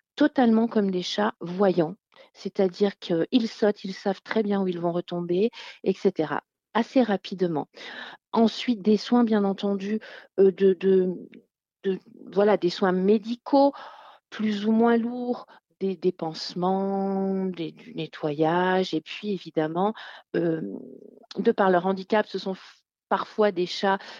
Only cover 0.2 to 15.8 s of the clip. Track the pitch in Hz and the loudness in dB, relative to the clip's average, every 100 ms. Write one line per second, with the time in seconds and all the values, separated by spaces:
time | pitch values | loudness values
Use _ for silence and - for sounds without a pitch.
0.2 | 294 - 240 220 226 220 202 185 175 - | 0 4 4 4 2 0 0 -2 -4 -2
1.2 | 208 - 170 180 202 180 156 190 _ _ | -4 -4 -8 0 2 2 0 -4 _ _
2.2 | - _ 196 - 190 175 202 - - 170 | -20 _ -6 0 0 2 -2 -2 -4 -2
3.2 | 165 254 226 - 208 214 190 190 202 190 | 2 0 0 0 0 0 -6 -6 -6 -6
4.2 | - 220 202 202 190 175 170 170 - 175 | -4 -2 0 0 -2 -2 -2 -2 -4 -6
5.2 | 175 175 226 - - - - 190 202 - | -2 0 0 -4 -14 -6 -4 -2 -2 0
6.2 | 156 143 - _ _ - 226 269 226 196 | -2 -4 -8 _ _ -4 0 0 2 0
7.2 | - 185 180 151 139 - - - - - | -4 -4 -2 -2 -6 -12 -18 -16 -16 -18
8.2 | _ - 226 - - 226 185 214 - 247 | _ 2 2 2 -4 0 2 2 4 2
9.2 | 233 214 196 190 202 202 196 214 - - | 4 2 0 0 -2 -2 -2 -6 -6 -18
10.2 | - - 196 175 196 180 190 190 185 170 | -8 4 4 6 4 4 4 4 2 -2
11.2 | - - _ _ _ _ 196 190 - - | -10 -20 _ _ _ _ -4 -4 -8 -20
12.2 | - 185 208 190 175 - 190 185 185 220 | -4 2 4 4 0 0 0 2 4 2
13.2 | 214 240 - 277 277 - - - - - | 0 -8 2 4 4 2 -10 -20 -20 -20
14.2 | _ - 214 208 208 226 233 233 233 247 | _ -4 -2 0 2 4 4 4 0 -4
15.2 | 247 247 - - _ _ | -6 -6 -10 -20 _ _